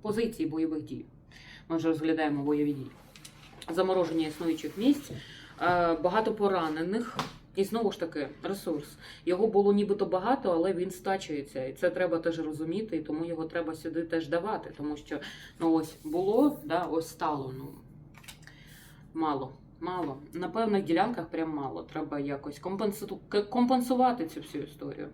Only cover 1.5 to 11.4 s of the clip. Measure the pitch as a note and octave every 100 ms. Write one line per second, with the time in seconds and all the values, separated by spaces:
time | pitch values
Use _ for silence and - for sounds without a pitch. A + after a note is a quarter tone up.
1.5 | - - E3 D#3+ D#3 D#3+ D#3+ D#3 C#3+ C#3
2.5 | D3 D3 C#3 B2 - - - - - -
3.5 | - - E3+ F#3 F#3 E3+ E3 D#3 D3+ E3+
4.5 | D#3+ D3+ F#3+ B3 C#4+ - - - - -
5.5 | - E3+ F3 E3+ D#3+ F3 G#3 A3 G#3+ G3+
6.5 | F#3+ D#3+ D#3 E3+ A3 A#3+ - - - -
7.5 | - G3 A3 G3 - E3+ D#3 C#3 - E3+
8.5 | G3 - D3+ D3 - - - - F3+ A3
9.5 | G3 G3+ G3+ G3 G3 F#3 F3+ G3+ C4+ G3+
10.5 | E3 F3+ F3 F#3 F#3 E3+ E3+ - D3